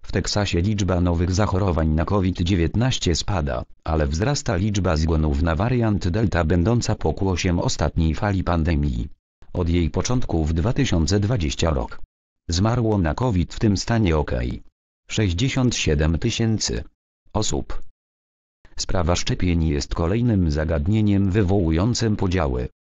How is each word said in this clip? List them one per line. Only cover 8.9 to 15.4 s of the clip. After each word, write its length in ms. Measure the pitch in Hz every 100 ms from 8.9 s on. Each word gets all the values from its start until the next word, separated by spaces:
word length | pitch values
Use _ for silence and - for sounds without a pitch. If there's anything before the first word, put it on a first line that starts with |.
| 60 58 - _ _ -
Od 160 | - 85
jej 200 | 87 80
początku 560 | 95 87 82 - 82 78
w 80 |
dwa 200 | 80 98
tysiące 460 | 127 135 85 80 101
dwadzieścia 500 | 101 123 78 - 82
rok 320 | 69 - - - _ _ _ -
zmarło 500 | 82 107 120 110 104
na 160 | 80
covid 400 | 69 127 92 78
w 60 | -
tym 180 | 110 95
stanie 400 | - 113 98 78
okej. 460 | 71 62 60 55 - _ _ _ _
Sześćdziesiąt 680 | - 107 85